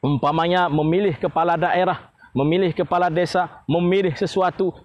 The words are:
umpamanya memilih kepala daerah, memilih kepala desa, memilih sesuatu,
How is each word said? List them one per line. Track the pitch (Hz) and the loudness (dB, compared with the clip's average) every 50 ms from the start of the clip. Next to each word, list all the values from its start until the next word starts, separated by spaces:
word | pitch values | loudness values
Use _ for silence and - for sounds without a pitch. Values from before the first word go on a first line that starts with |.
umpamanya | - 131 147 127 - 143 151 165 165 170 175 180 180 | 0 0 -2 0 0 0 0 0 0 2 2 2 2
memilih | 170 143 156 151 156 165 185 208 202 156 - | 0 0 0 0 2 2 2 0 0 -2 -2
kepala | - 170 - 165 165 175 170 | -4 -2 0 0 0 0 0
daerah, | 165 165 180 - 180 185 180 180 - - - _ _ - - _ | 0 0 0 2 2 0 0 -2 -4 -8 -20 _ _ -20 -8 _
memilih | 120 139 147 165 185 196 175 156 | -2 0 2 2 2 0 0 0
kepala | - 175 - 180 175 180 175 156 | -2 -2 -2 0 0 0 0 0
desa, | 170 180 165 - 185 180 160 - - _ - | 0 -2 0 0 -2 -2 -2 -6 -16 _ -2
memilih | 147 170 175 175 185 196 196 180 139 - | 0 0 2 2 2 2 2 0 -2 -2
sesuatu, | 202 170 - 190 185 180 - - 190 180 - - - | -4 -2 0 0 0 0 0 0 -4 -4 -4 -6 -4